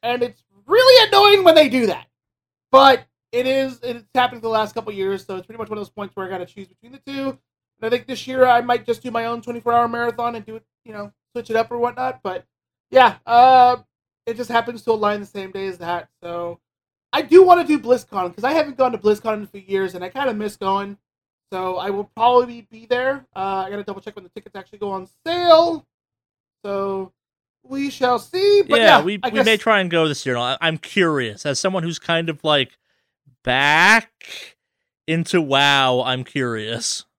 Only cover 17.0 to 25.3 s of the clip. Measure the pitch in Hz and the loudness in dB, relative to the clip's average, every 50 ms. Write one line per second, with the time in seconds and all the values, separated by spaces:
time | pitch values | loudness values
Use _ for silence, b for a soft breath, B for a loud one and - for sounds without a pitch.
17 | _ _ - - 320 240 302 359 381 359 349 349 339 - 302 285 208 226 247 240 | _ _ -4 -4 -2 6 8 8 8 8 6 4 4 0 -2 -2 0 0 -2 -2
18 | - _ - 202 185 175 175 - 202 262 302 330 302 294 262 233 262 254 240 214 | -2 _ -8 -8 -8 -8 -8 -6 -6 -2 -2 -2 -4 -4 -2 -2 -2 -2 -2 -2
19 | - 214 214 208 _ 226 214 208 208 196 _ 202 190 190 196 190 190 185 175 180 | -2 -2 -2 -2 _ -8 -8 -8 -8 -14 _ -20 -14 -6 -4 -4 -4 -4 -8 -10
20 | 180 180 - 262 277 262 226 208 208 208 208 _ 202 190 196 196 196 196 202 _ | -14 -12 -8 -6 -6 -4 -4 -6 -8 -10 -10 _ -4 -4 -4 -4 -6 -8 -14 _
21 | _ _ _ _ _ _ _ _ _ _ - 185 185 185 185 180 160 196 202 196 | _ _ _ _ _ _ _ _ _ _ -10 -8 -8 -6 -6 -6 -6 -6 -6 -8
22 | 208 - _ - 226 240 247 247 247 247 240 233 220 _ - 220 226 220 247 247 | -8 -12 _ 0 0 2 4 2 0 0 -8 -18 -20 _ -20 -20 -8 _ -4 -2
23 | 254 262 277 277 262 _ _ 196 190 196 196 190 190 190 202 202 202 208 196 196 | -2 -4 -4 -6 -10 _ _ -8 -8 -6 -6 -6 -6 -8 -8 -12 -10 -12 -14 -14
24 | _ 214 202 214 190 175 _ 208 196 - _ 202 185 _ - 202 202 202 196 190 | _ -18 -20 -20 -20 -20 _ -20 _ -18 _ -20 -20 _ -16 -12 -10 -8 -8 -10
25 | 190 185 _ _ _ 330 | -12 -14 _ _ _ -6